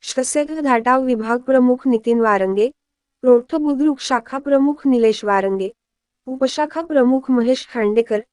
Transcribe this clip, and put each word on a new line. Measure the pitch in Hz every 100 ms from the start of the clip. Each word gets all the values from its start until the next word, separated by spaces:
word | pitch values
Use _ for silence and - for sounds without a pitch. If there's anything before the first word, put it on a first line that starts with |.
शिवसेना | - - 254 302 294 311
धाटाव | 294 240 233 262
विभाग | 262 240 220 240
प्रमुख | 247 262 247 247 269
नितीन | 233 220 233
वारंगे, | 226 202 190 190 226 - _ _ _ _
रोठ | 254 240 247 320
बुद्रुक | 302 277 302 269
शाखा | - 247 226 269
प्रमुख | 277 277 277 294 277
निलेश | 247 226 214
वारंगे, | 208 196 196 190 190 - _ _ _ _ -
उपशाखा | 262 262 285 302 311
प्रमुख | 330 302 247 262 262
महेश | 254 233 254 -
खांडेकर | 240 208 214 233 214 220